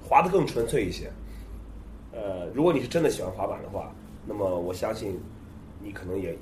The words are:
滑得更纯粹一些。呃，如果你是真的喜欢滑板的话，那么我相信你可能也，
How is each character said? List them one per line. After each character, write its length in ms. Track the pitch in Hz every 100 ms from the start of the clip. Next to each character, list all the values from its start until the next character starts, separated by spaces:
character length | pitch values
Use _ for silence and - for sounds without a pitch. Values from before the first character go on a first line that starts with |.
滑 180 | - 131
得 80 | 175
更 160 | 185 156
纯 220 | 123 117
粹 180 | 143 98
一 60 |
些。 180 | 85 - - - - - - - - - - -
呃， 360 | 120 101 92 85
如 80 | 120
果 120 | 170
你 80 | 147
是 60 | 120
真 140 | 170
的 80 | 156
喜 120 | -
欢 100 | 90
滑 160 | 98 98
板 140 | -
的 60 | 80
话， 200 | 101 - - - - -
那 80 |
么 260 | 104 95 90
我 140 | 87
相 200 | 92 107
信 240 | 110 107 90 - - - - - -
你 100 | 104
可 120 | 98
能 160 | 92 92
也， 160 | 90 82